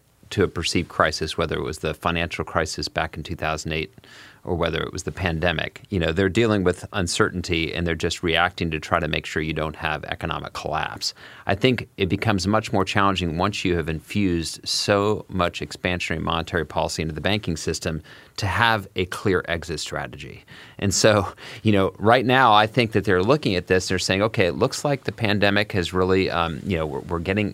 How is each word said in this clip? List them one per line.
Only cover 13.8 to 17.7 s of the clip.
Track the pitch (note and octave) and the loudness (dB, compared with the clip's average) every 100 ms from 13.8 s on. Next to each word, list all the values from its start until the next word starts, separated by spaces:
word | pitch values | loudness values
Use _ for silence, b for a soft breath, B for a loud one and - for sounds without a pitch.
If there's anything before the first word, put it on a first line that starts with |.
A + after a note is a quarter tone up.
| D#2+ | 0
infused | D#2+ - G#2 G2 E2+ D#2 - - | -4 -4 0 2 0 -2 -8 -4
so | - - G2+ G2+ G#2+ - | -2 2 4 2 0 -4
much | F#2 F2 - | -2 -2 -2
expansionary | D2+ - F#2 F2+ - E2 | -10 -4 -2 -2 -2 -4
monetary | E2 E2 D#2+ F2 | -2 -2 -2 -2
policy | D2+ E2 D#2+ - | -2 -2 -2 -2
into | D#2 | -4
the | D2+ | -4
banking | F2+ G#2+ F#2 D#2+ | -2 -2 -2 -4
system | - | -4